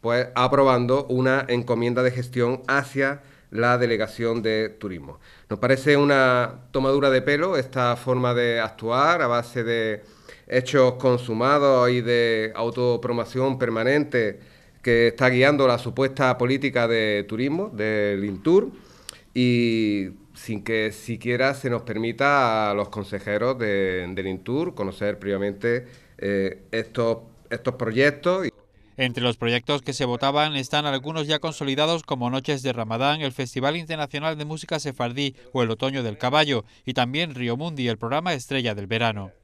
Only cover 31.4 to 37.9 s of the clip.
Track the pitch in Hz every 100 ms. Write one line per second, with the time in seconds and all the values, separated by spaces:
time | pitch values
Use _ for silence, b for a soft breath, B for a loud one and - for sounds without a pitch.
31.4 | 165 151 143 135 156 165 - 135 120 131
32.4 | 131 139 131 117 110 117 135 151 143 131
33.4 | 127 - 135 165 160 160 147 147 156 151
34.4 | 147 156 - 160 143 131 120 120 139 131
35.4 | B 135 117 113 135 135 117 104 123 147
36.4 | 151 123 - b - 127 123 143 170 127
37.4 | 120 120 165 147 120